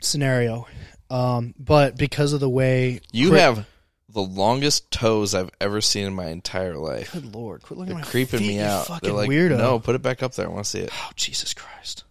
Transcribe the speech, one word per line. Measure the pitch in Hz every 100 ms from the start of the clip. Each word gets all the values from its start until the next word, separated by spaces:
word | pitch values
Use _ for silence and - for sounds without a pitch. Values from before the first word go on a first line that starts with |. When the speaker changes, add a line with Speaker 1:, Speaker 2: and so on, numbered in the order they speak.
Speaker 1:
scenario. | - 147 135 127 117 113 113 - - - -
Um, | 127 127 120 120 -
but | 135 151 139 131
because | 143 - 147
of | 147
the | 135
way | 127 131 127 127 123 -
Speaker 2:
You | 113 294
Speaker 1:
cri- | 170
Speaker 2:
have | 156 110 101 _ _ _ _
the | 104
longest | 95 95 101 131 143 - -
toes | - 113 107 101
I've | 98 92 -
ever | 101 104
seen | - 104 98
in |
my | 95 82
entire | 85 - 95 92 76
life. | 78 60 -
Speaker 1:
Good | 175 113
Lord, | 107 113 82
quit | - -
looking | 185
Speaker 2:
They're | 165
Speaker 1:
at | -
my |
Speaker 2:
creeping | 120 131 131
Speaker 1:
feet, | 208
Speaker 2:
me | 143
Speaker 1:
you |
Speaker 2:
out. | 104 98 -
Speaker 1:
fucking | 170 -
Speaker 2:
They're | 104
like, | 107
Speaker 1:
weirdo. | 143 175 113
Speaker 2:
"No, | 120 120
put | 113
it | 123
back | 127 127
up | 131
there. | - 90
I |
wanna | 90
see | 107 -
it." | 90
Speaker 1:
Oh, | - - -
Jesus | - - -
Christ. | - - - - - -